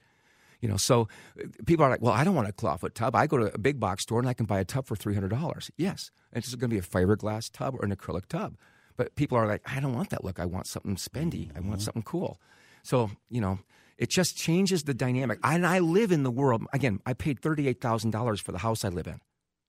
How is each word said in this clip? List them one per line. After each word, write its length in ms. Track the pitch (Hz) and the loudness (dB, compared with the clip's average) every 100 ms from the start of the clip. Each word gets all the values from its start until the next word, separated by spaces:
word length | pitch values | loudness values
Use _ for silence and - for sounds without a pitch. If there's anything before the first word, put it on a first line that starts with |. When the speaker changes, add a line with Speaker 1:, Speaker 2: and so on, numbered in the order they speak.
| _ _ _ _ _ _ | _ _ _ _ _ _
Speaker 1:
You 80 | 113 | -2
know, 80 | 98 | 0
so, 300 | - 120 113 - - - | 4 4 4 -4 -20 -14
uh, 80 | - - 214 | -14 -6 0
people 200 | 165 139 | 4 4
are 40 | |
like, 120 | 120 | 4
"Well, 100 | 120 | 4
I 100 | 107 | 4
don't 120 | 165 175 | 4 4
want 120 | 104 | 0
a 20 | |
clawfoot 420 | - 101 76 92 - | -2 -2 -2 -4 -2
tub. 200 | 113 117 | 0 2
I 120 | 147 | 4
go 100 | 139 | 4
to 160 | 107 | 0
a 40 | - | 0
big 220 | 127 143 | 0 0
box 240 | 107 98 | -2 -2
store 160 | - 110 | -2 0
and 80 | 127 | 0
I 60 | |
can 120 | 123 104 | 0 0
buy 140 | 98 | 0
a 60 | 95 | 0
tub 200 | 139 131 | -2 -4
for 80 | 107 | -4
three 180 | 107 | -2
hundred 160 | 101 95 | -2 0
dollars." 400 | 120 160 - - - | -2 -4 -6 -8 -4
Yes, 340 | 185 - - _ _ | -4 -4 -10 _ _
it's 140 | 117 120 | -8 -8
just 120 | 120 | -4
gonna 100 | 120 | -2
be 80 | 110 | -2
a 40 | |
fiberglass 680 | 90 92 92 104 104 107 - | -2 2 4 4 0 -6 -8
tub 240 | - 135 131 | -8 -6 -4
or 100 | 104 | -4
an 100 | 98 | -4
acrylic 300 | - 85 - | -4 -8 -4
tub. 280 | 165 190 - _ _ _ - | -6 -6 -10 _ _ _ -6
But 180 | 123 - | -4 -2
people 220 | 143 123 | 0 2
are 100 | 107 | 2
like, 140 | 104 - | 0 -4
"I 140 | 135 | -4
don't 140 | 139 | -2
want 160 | 120 190 | -2 -4
that 140 | - | -6
look. 160 | 92 90 | -6 -4
I 60 | 87 | -4
want 220 | 90 - | -6 -8
something 280 | - - 95 | -8 -6 -6
spendy. 540 | - 123 165 98 90 - | -6 -4 -4 -4 -8 -6
I 40 | |
want 140 | 92 101 | -4 -4
Speaker 2:
Mm-hmm. 40 | |
Speaker 1:
something 240 | 104 120 | -4 -6
cool." 360 | - 170 - - _ _ - - | -4 -4 -4 -8 _ _ -20 -20
So, 280 | - 131 107 98 - | 0 2 2 -2 -8
you 100 | 120 | -2
know, 180 | 98 95 - _ _ - | 0 -2 -6 _ _ -6
it 120 | 117 | -2
just 280 | - 175 - | 2 0 0
changes 460 | - 170 196 185 | 0 2 4 2
the 100 | 147 | 0
dynamic. 460 | 123 127 127 131 104 | -2 0 0 0 0
I, 120 | 123 165 | 2 2
and 100 | 175 | 4
I 140 | 185 | 4
live 320 | 165 180 226 | 4 4 4
in 120 | 170 | 2
the 80 | 131 | 2
world. 320 | 120 139 113 - | 2 2 2 0
Again, 260 | 139 127 95 - | -2 0 -2 -4
I 80 | |
paid 260 | 127 160 131 | -4 -4 -2
thirty-eight 400 | 156 151 139 120 | -2 0 0 0
thousand 300 | 123 113 113 | 0 0 0
dollars 300 | 107 120 104 | 0 0 -2
for 100 | - | -4
the 80 | 90 | -4
house 240 | 113 110 101 | -2 -2 -2
I 40 | |
live 180 | 87 80 | -4 -6
in. 140 | 80 _ _ _ _ | -10 _ _ _ _